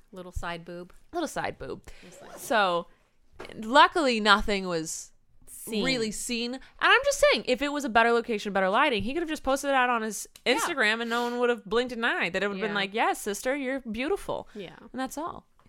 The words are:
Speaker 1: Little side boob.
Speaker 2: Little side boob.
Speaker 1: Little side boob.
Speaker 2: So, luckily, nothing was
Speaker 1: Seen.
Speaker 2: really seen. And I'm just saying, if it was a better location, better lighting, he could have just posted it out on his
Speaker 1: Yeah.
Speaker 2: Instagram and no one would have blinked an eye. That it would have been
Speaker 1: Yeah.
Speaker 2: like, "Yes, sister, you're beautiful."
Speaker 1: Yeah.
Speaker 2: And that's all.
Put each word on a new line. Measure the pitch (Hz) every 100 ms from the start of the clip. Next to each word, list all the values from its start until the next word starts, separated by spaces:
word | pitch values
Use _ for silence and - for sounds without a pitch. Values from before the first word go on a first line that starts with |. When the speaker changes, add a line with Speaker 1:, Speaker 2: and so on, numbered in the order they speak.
| _
Speaker 1:
Little | 190 180
side | - 180 170
boob. | 170 175 180 - -
Speaker 2:
Little | 339 302
side | - 156 -
boob. | 135 - - -
Speaker 1:
Little | 185 -
side | -
boob. | -
Speaker 2:
So, | - 233 196 175 175 - _ _ _ - - -
luckily, | 220 277 359 359 277 226
nothing | 208 202 214 202 190
was | 170 160 - - _ _ - -
Speaker 1:
Seen. | - - 220
Speaker 2:
really | 254 254 220
seen. | - - 233 240
And | 262 - -
I'm | 339 440
just | 554 539 571
saying, | 466 -
if | 247
it | 285
was | 285
a | 269
better | 220 233
location, | 233 233 214 208
better | 190 185
lighting, | 214 302 220
he | 196
could | 285
have | 330
just | 311
posted | - 269 285
it |
out | 269 247
on | 240
his | 220 202 - - -
Speaker 1:
Yeah. | 285
Speaker 2:
Instagram | 349 294 214 226
and | 233
no | 233
one | 240 240
would | 240
have | 233
blinked | 185 220 247
an | 240
eye. | 233 349 196
That | 190
it | 202
would | 190
have |
been | 214
Speaker 1:
Yeah. | 185
Speaker 2:
like, | 196
"Yes, | 214 311 370
sister, | - 202 254
you're | 285 254 269
beautiful." | 240 214 269 392 - 110 -
Speaker 1:
Yeah. | 208 175 -
Speaker 2:
And | 220 247
that's | 262 -
all. | 330 - _ _